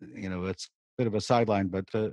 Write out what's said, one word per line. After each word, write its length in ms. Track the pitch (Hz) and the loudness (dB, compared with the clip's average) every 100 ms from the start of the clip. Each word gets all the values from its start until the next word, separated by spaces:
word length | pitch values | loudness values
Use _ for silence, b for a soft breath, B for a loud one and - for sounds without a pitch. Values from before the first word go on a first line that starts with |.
you 280 | 98 - 95 | -16 -8 -6
know, 180 | 90 92 | -4 -4
it's 200 | 95 - | -6 -10
a 40 | _ _ - | _ _ -2
bit 40 | 120 | 0
of 80 | |
a 60 | 104 | 0
sideline, 480 | - 120 117 101 95 | 4 4 4 2 2
but, 160 | 95 95 | -2 -2
uh, 160 | 110 107 | -2 -2